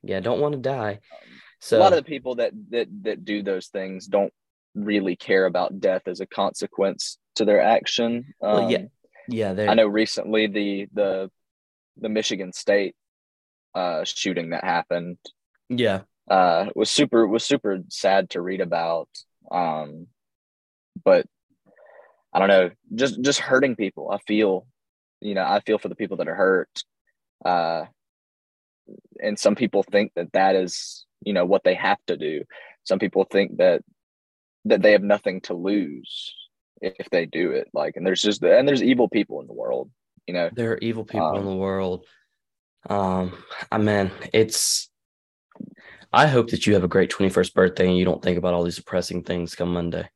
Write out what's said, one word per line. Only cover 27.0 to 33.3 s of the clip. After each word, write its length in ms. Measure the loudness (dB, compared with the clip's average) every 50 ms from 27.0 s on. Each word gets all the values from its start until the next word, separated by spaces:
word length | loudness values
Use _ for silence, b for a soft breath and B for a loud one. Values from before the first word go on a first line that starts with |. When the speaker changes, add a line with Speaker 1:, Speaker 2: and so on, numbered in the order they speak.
| _ _ _ _ _ _ _ _ -2
Speaker 2:
Uh, 420 | 0 0 2 0 -2 -4 -6 -8 -10 _ _ _ _ _ _ _ _ _ _ _ _ _ _ _ _ _ _ _ -20 -20 -20 _ _ -16 -6
and 180 | -4 -4 -4
some 180 | 0 0 0 2
people 260 | 2 -2 0 0 0
think 320 | -2 2 0 0 0 0 _
that 160 | -8 -8 -2 0
that 220 | 2 2 4 2
is, 500 | 2 0 -2 -6 -10 -12 -14 -16 -20 -20 _ _ _ -8
you 80 | -4 0
know, 120 | 0 2
what 180 | 2 2 2 _
they 100 | 2 0
have 240 | 2 0 -2 -2 -2 _
to 100 | -6 -6
do. 280 | -4 -4 -6 -6 -6 -8 B B B B B B B _
Some 160 | -2 -2 0
people 260 | 0 0 0 0 0
think 320 | _